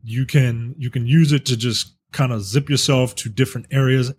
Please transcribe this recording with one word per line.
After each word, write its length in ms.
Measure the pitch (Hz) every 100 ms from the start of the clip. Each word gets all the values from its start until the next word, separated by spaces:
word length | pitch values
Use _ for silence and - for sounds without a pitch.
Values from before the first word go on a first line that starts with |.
you 220 | 113 117 131
can, 500 | 147 123 117 117 156
you 120 | 123
can 160 | 127 120
use 240 | 160 151
it 140 | 147 -
to 100 | 117
just 380 | 120 107 - _ _
kinda 260 | - 127 113
zip 300 | 98 127 143
yourself 460 | 135 - 131 127 -
to 120 | 117
different 380 | 104 127 120 -
areas. 420 | 135 131 131 123